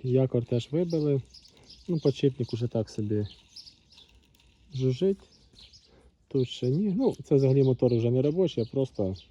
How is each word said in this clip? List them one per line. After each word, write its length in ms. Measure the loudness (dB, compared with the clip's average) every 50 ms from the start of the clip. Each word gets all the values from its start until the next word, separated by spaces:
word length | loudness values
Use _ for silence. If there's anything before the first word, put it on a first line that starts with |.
| -4
якор 420 | 0 2 2 2 2 0 -2 -2
теж 280 | 0 -2 -2 -2 -2 -2
вибили. 500 | -2 -2 -2 -2 0 0 0 0 0 -2 -6 -16 -20 -20 -20 _ -20 -20 -20 -20 -14 -8 -6
Ну, 100 | -4 0
подшипник 540 | 0 0 0 2 2 0 0 -2 -6 -6 -6
уже 160 | -4 -4 -4
так 220 | -2 -4 -4 -4
собі 360 | -6 -8 -6 -4 -2 -2 -4 -4 -8 -16 _ _ _ -20 -20 -20 -20 _ _ _ _ -20 -20 _ _ _ _ _ _ _ _ _ _ _ _ -12 -6
жужжить. 540 | -2 -2 -2 0 0 0 0 -2 -2 -6 -18 _ _ _ _ _ -20 -20 -20 -20 -20 _ _ _ -20 -20 _ _ _ _ -4
Тут 200 | -2 -2 -2 -2
ще 200 | -4 -4 -2 -2
ні. 260 | 0 0 0 -2 0
Ну, 200 | 0 0 -2 -2 -4 -2
це 100 | 2 2
взагалі 280 | 4 4 4 4 4 4
мотор 320 | 4 4 2 2 2 2
вже 160 | 2 2 2
не 120 | 2 0 0
робочий, 420 | 0 0 0 0 0 -2 -4 -6
я 60 | -4
просто 460 | -2 -4 -4 -4 -4 -4 -4 -4 -4 -8 -12 _